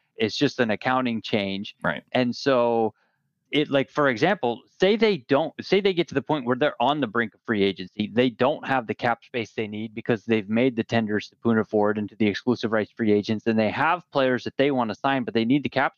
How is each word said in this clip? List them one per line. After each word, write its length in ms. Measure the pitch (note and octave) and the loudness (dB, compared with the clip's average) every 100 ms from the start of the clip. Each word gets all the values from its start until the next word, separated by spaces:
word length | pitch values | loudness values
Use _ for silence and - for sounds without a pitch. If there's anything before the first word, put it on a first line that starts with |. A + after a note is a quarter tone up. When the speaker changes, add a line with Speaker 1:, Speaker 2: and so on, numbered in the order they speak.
| _ - | _ -4
Speaker 1:
It's 160 | A2 - | -2 0
just 240 | C#3+ - | 0 0
an 120 | A#2 | -2
accounting 500 | G2+ B2+ C3 B2+ A2+ | 0 0 0 0 -4
change. 540 | - A2 G2 F#2+ A2 - | -2 -2 -2 -4 -8 -6
Speaker 2:
Right. 180 | F2 D2 - | -4 -4 -4
Speaker 1:
And 240 | - B2 A2+ | -2 -2 -2
so 600 | - C3 A#2+ A#2 A2+ - _ _ _ _ _ | 0 2 2 2 0 -4 _ _ _ _ _
it, 180 | C#3 D3+ | -2 0
like, 220 | C#3 E3+ | 0 0
for 180 | - C#3+ | 0 0
example, 540 | A2+ D#3+ G3 B2 A2+ - - | 2 0 0 -2 -4 -10 0
say 160 | F#3 G#3+ | 2 4
they 220 | A3+ F#3 | 2 0
don't, 360 | A#2 C#3 D#3 - | 0 0 0 -6
say 160 | G#2+ F#3+ | 0 0
they 140 | G3+ | 2
get 140 | E3+ E3 | 0 -2
to 80 | C3+ | -2
the 80 | |
point 220 | - D3+ A#2+ | -2 -2 -2
where 100 | B2+ | 0
they're 260 | D3 - | 0 0
on 200 | A#2+ D3+ | 0 0
the 60 | B2 | -2
brink 280 | A2+ A2+ - | -2 -4 -6
of 40 | - | -4
free 160 | G#2+ | 0
agency. 480 | G2 F2+ F#2 - G#2 | 0 0 -8 -6 -4
They 200 | G#2 B2+ | 0 0
don't 340 | A2 B2+ D3+ - | 2 0 0 -2
have 220 | C3+ G#2+ | -2 -2
the 80 | A2 | -4
cap 280 | B2 A#2 | -4 -4
space 280 | _ B2+ G#2+ | _ -8 -8
they 160 | - G#2+ | -6 -6
need 260 | G#2+ A2 | -6 -10
because 320 | A2 - A#2 - | -8 -4 -2 0
they've 240 | A2 G2 | -2 0
made 260 | A2 C3 A2+ | 2 2 0
the 80 | |
tenders 460 | A2 A#2 A2 G#2 - | -2 0 0 -2 -4
to 60 | _ | _
Poona 300 | A#2+ A2 G#2 | 0 0 2
Ford 340 | G#2+ G#2 G#2+ | 2 2 0
and 100 | G#2 | -4
to 60 | - | 0
the 100 | G#2+ | 0
exclusive 460 | F#2+ - A#2 A2+ | 0 -2 -2 0
rights 200 | A2 G2+ | -2 -2
free 200 | - A2+ | -2 2
agents, 340 | G#2 G2+ G#2+ A#2 | 2 2 -4 0
and 140 | A2 | 0
they 100 | G#2+ | 0
have 400 | F#2+ D3 F3 - | 0 0 -2 -2
players 320 | C#3+ C3 B2 - | 0 2 0 -2
that 120 | - | 0
they 140 | C#3 | 0
wanna 240 | C3+ A2+ G2+ | 2 -2 -2
sign, 280 | C3+ C3+ | -2 0
but 120 | A2+ A2+ | 0 0
they 100 | A2+ | 2
need 160 | C#3+ | 2
the 80 | B2+ | 0
cap 240 | - C#3+ | -2 -2